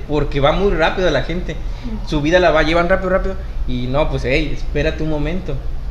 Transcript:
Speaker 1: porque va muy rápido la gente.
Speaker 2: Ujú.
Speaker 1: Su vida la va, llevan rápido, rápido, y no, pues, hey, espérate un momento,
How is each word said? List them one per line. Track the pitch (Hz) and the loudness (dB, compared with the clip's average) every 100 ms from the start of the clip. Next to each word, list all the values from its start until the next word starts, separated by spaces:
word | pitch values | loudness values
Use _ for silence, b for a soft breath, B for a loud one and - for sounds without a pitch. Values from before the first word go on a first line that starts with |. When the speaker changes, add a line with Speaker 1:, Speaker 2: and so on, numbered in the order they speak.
| - | -2
Speaker 1:
porque | 147 143 139 | -2 0 2
va | 139 | 2
muy | 170 202 | 4 2
rápido | 175 170 190 180 | 2 2 2 2
la | 135 | 0
gente. | - 185 170 | -2 -4 -4
Speaker 2:
Ujú. | 156 - - 120 113 - | -6 -6 -6 -6 -6 -2
Speaker 1:
Su | 151 | -2
vida | 147 180 | 2 4
la | 175 | 6
va, | 156 | 4
llevan | 156 170 175 | 4 2 2
rápido, | 190 185 | 0 0
rápido, | 185 190 190 B B - | 0 0 -4 B B -2
y | 123 123 | -2 0
no, | 139 156 | 0 0
pues, | 135 123 | 0 0
hey, | 147 143 | 0 0
espérate | 135 - 147 156 160 | -2 -2 0 0 -2
un | 160 | -2
momento, | 151 147 180 160 135 - - - | 0 0 -2 -4 -4 -4 -4 -4